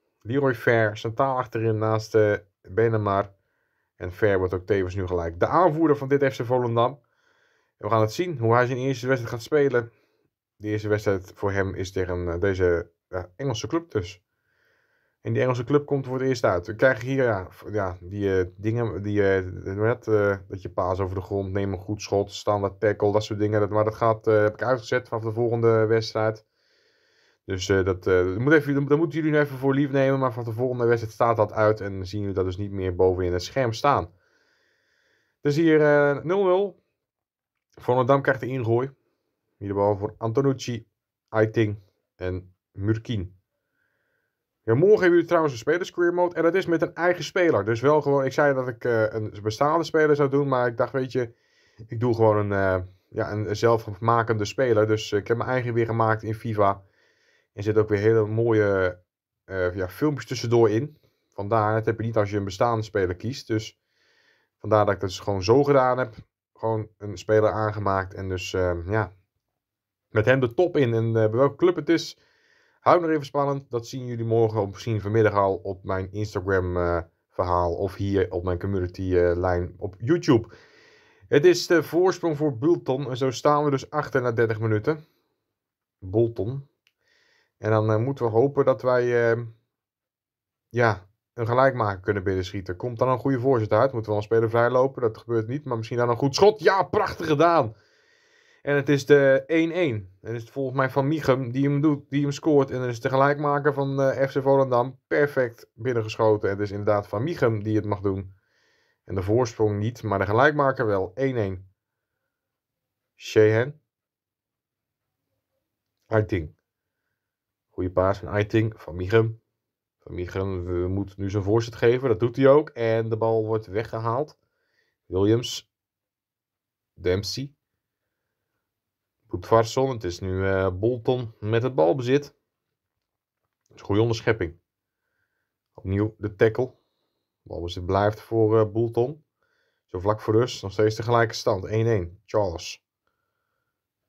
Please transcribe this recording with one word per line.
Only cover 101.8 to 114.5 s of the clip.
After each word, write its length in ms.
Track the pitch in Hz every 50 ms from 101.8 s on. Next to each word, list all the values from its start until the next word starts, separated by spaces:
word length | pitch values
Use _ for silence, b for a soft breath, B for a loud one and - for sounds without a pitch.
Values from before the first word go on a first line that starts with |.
doet, 300 | 151 156 143 143 - _
die 120 | 135 143
hem 100 | 143 143
scoort. 380 | 139 - - 165 147 143 135 135
En 80 | - 127
dan 100 | 127 123
is 120 | 120 113
de 80 | - 131
gelijkmaker 640 | 127 135 135 139 147 143 151 143 143 143 139 147
van, 280 | 131 139 139 139 139 139
eh, 280 | 135 135 123 123 135 135
F 40 |
C 100 | - 143
Volendam 560 | 127 139 139 135 135 127 123 120 127 135 131 - _
perfect 640 | _ 165 151 147 143 - 135 127 117 113 - - - _
binnengeschoten. 760 | 113 113 131 120 117 107 107 - - 113 110 107 104 - 98
Het 100 | 98 98
is 100 | 104 101
inderdaad 380 | 98 104 104 107 104 101 101 -
Van 140 | - 104
Michum 400 | 117 - 170 - 135 117 113 107
die 140 | 101 110 107
het 80 | 104 101
mag 160 | 104 104 98
doen. 340 | 98 101 95 98 95 95 - _ _ _ _ _ _ _ _ _ _ _ _ _ _
En 100 | - 92
de 80 | 98
voorsprong 560 | 90 101 110 127 127 117 - - 110 107 104 101
niet, 240 | 104 120 113 -
maar 160 | - 104 98 98
de 80 | 98
gelijkmaker 600 | 95 104 117 139 156 147 147 139 135 131 135 123
wel. 260 | 107 101 95 95 90 -
Één 220 | 127 135 135 127
één. 340 | 117 104 95 92 92 95 - _ _ _ _ _ _ _ _ _ _ _ _ _ _ _ _ _ _ _ _ _ _ _ _ _ _ _ _ _
Sheehan. 640 | _ - - - 107 107 107 110 113 123 147 147 - _ _ _ _ _ _ _ _ _ _ _ _ _ _